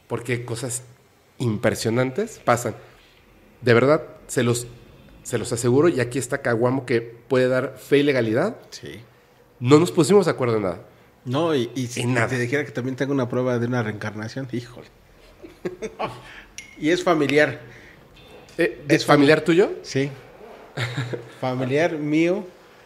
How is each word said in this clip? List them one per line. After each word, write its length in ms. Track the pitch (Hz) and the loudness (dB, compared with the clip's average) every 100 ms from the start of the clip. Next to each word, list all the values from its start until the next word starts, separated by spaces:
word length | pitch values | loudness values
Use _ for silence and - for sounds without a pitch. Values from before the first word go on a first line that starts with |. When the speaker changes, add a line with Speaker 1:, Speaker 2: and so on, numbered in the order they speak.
| - | -10
Speaker 1:
porque 380 | 117 - 120 | -8 -4 -6
cosas 380 | 123 113 131 - - - _ _ _ - | -6 -8 -8 -8 -12 -20 _ _ _ -6
impresionantes 1000 | 123 104 110 98 113 117 131 127 226 - | -4 0 0 0 0 0 0 -2 -6 -2
pasan. 320 | - 120 117 101 - - _ _ _ _ - _ | 2 2 0 -8 -14 -20 _ _ _ _ -20 _
De 140 | 117 | 4
verdad, 300 | 117 131 156 - - - | 4 6 2 0 -18 -8
se 140 | - | -2
los, 240 | 120 117 - - - - - - | 0 0 -4 -16 -20 -20 -20 -20
se 140 | - 120 | -8 -6
los 140 | 104 | -4
aseguro, 360 | 120 123 131 170 | -4 2 4 4
y 100 | 131 | 2
aquí 180 | 120 131 | -2 -4
está 240 | 120 143 | -4 -4
Caguamo 440 | - 113 123 135 127 | -2 0 0 0 0
que 140 | 117 | -2
puede 480 | 113 - - 131 127 | -2 -12 -2 2 2
dar 280 | 127 131 - | 2 -2 -8
fe 220 | - 143 | 2 4
y 40 | |
legalidad. 520 | 143 131 113 110 190 247 - | 4 2 2 0 0 -4 -14
Speaker 2:
Sí. 300 | - - 110 - _ _ _ _ - | -18 -16 -18 -20 _ _ _ _ -4
Speaker 1:
No 220 | 123 151 | 6 6
nos 100 | 170 | 6
pusimos 360 | - 151 202 165 | 2 4 4 4
de 60 | |
acuerdo 260 | 135 127 110 | 0 0 0
en 40 | |
nada. 200 | 98 85 - - _ _ | -2 -6 -12 -20 _ _
Speaker 2:
No, 320 | - 131 165 147 | -6 -2 0 0
y, 140 | 117 | -2
y 140 | - 120 | -4 -6
si 140 | 120 | -4
Speaker 1:
En 120 | 120 | -2
nada. 140 | 120 113 | 0 0
Speaker 2:
te 100 | 123 | 0
dijera 260 | 120 139 | -2 -2
que 60 | 139 | -4
también 240 | - 123 | -6 -6
tengo 180 | 127 135 | -4 -2
una 160 | 139 123 | -2 -2
prueba 300 | 123 127 120 | -2 0 0
de 80 | 120 | 0
una 160 | 127 | -2
reencarnación, 680 | 107 104 110 107 110 - 131 | -4 -6 -8 -10 -10 -10 -8
híjole. 340 | 120 - - - _ _ _ - - 349 - | -8 -10 -16 -20 _ _ _ -20 -20 -20 -14
<laughs> 440 | - - 220 - - - - - - - - - | -12 -10 -12 -8 -10 -10 -18 -20 -20 -20 -20 -6
Y 120 | 147 | 0
es 120 | 175 | 0
familiar. 560 | 185 165 139 147 147 120 - - - - - - - - - - | 2 0 2 4 2 0 -14 -20 -20 -20 -20 -20 -20 -20 -10 -2
Speaker 1:
Eh, 260 | 165 - - | -2 -2 0
Speaker 2:
Es 200 | 151 - | 2 4
Speaker 1:
¿familiar 340 | 143 143 156 | 6 6 4
Speaker 2:
fami- 40 | 156 | 4
Speaker 1:
tuyo? 240 | 165 240 370 | 2 2 -2
Speaker 2:
Sí. 280 | - 135 143 131 - - - - - - | -6 -4 -4 -6 -20 -20 -20 -20 -14 -8
<laughs> 640 | 120 123 120 123 - - | -6 -6 -8 -10 -12 -8
Familiar 520 | 131 127 131 139 170 160 | -6 -4 -2 0 0 -2
mío, 480 | 147 156 170 190 190 - - - | -2 2 2 0 -6 -16 -20 -20